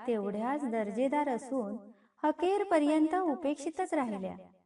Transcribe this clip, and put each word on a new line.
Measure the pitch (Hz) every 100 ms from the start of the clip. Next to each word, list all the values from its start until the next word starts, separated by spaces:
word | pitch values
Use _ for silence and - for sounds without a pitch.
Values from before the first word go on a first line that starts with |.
| 240
तेवढ्याच | 226 202 208 233 294 277
दर्जेदार | 226 208 202 269 294 285
असून | 233 247 269 202 208 - - _ _
अखेरपर्यंत | - - 349 403 392 330 294 311 311 359
उपेक्षितच | 359 262 277 285 285 320 370
राहिल्या. | 320 247 196 185 180 - -